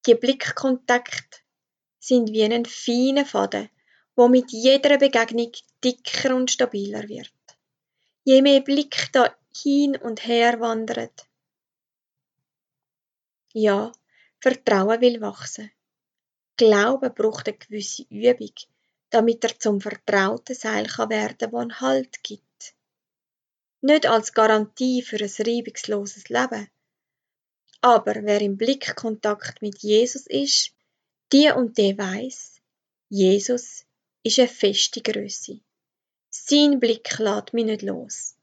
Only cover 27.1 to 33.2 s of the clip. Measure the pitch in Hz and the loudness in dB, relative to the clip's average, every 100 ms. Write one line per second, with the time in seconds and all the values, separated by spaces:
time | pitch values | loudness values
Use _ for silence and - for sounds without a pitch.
27.1 | _ _ _ _ _ _ _ 247 233 - | _ _ _ _ _ _ _ 4 4 2
28.1 | 214 208 208 208 196 233 269 - - 226 | -4 0 0 0 -2 -2 -2 -6 -8 -8
29.1 | 214 214 208 - - 208 196 208 214 240 | -4 -4 -4 -10 -10 -12 -8 2 2 2
30.1 | 269 - 277 277 - - _ _ _ _ | -4 -6 -4 0 -2 -2 _ _ _ _
31.1 | _ _ 277 294 - 233 233 202 196 196 | _ _ 4 6 2 -2 0 0 0 -6
32.1 | 196 262 - - _ _ _ _ _ _ | -6 -10 -14 -20 _ _ _ _ _ _
33.1 | 202 | 2